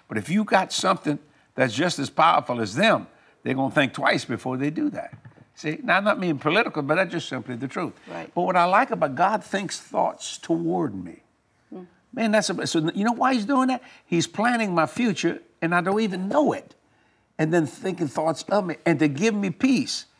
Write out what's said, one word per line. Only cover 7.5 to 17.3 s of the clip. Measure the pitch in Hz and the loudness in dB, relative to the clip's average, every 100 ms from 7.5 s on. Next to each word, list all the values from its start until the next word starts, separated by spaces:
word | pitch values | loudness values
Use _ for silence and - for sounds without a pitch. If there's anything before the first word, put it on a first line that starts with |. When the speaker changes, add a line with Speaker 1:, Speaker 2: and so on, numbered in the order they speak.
| 120 | -8
Speaker 1:
the | 135 | -8
truth. | - 160 - - | -6 -8 -8 -14
Speaker 2:
Right. | 170 165 - | -12 -6 -2
Speaker 1:
But | |
what | 180 180 | 2 4
I | 175 | 4
like | 196 277 | 4 2
about | 240 147 131 | 0 -2 2
God | 180 214 | 2 0
thinks | - 196 196 - | -2 -4 -4 -8
thoughts | - 196 175 - - - | -6 -2 -2 -4 -12 -12
toward | - 165 170 180 156 | -4 -2 0 -2 -2
me. | 98 87 80 _ _ _ _ _ | -6 -12 -16 _ _ _ _ _
Speaker 2:
Hmm. | 185 180 _ _ | -18 -18 _ _
Speaker 1:
Man, | - 226 | -4 2
that's | 214 202 | 2 2
a, | 175 151 | -2 -2
so | 170 160 | 0 0
you | 196 214 | 0 0
know | |
why | 233 254 | 2 2
He's | 262 208 | 2 2
doing | 277 254 | 2 2
that? | 254 - - _ | -2 -6 -20 _
He's | 170 - | 0 0
planning | - 226 240 214 170 | 0 0 0 0 0
my | 156 | 0
future, | - 240 170 170 160 - _ | 0 0 0 -2 -2 -10 _
and | 165 | -2
I | 175 | 0
don't | 175 208 | 0 0
even | 220 185 190 | 0 -2 0
know | 262 277 | 2 2
it. | 95 - _ _ _ _ _ _ | 0 -8 _ _ _ _ _ _